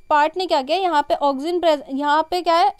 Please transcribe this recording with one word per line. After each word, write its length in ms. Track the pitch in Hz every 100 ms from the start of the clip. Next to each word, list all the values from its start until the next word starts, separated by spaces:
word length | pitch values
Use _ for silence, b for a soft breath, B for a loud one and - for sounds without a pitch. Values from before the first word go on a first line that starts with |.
| -
पार्ट 260 | 302 302 359
ने 100 | 359
क्या 160 | 311
किया? 160 | 262 349
यहाँ 240 | 370 294
पे 120 | 294
ऑक्सीजन 460 | 339 285 269 311 349
प्रेज-, 220 | 330 294 -
यहाँ 380 | 269 294 302 320
पे 120 | 359
क्या 120 | 349
है? 200 | 330 392 -